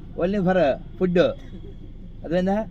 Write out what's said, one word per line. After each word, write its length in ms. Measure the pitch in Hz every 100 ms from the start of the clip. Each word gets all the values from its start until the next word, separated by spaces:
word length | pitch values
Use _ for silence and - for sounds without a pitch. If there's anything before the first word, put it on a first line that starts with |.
| - -
only 160 | 175 202 180
for 100 | 185 143 120 - -
food. 180 | 185 175 131 - - - - - - - - - 147
అదేందా? 300 | 180 185 208 220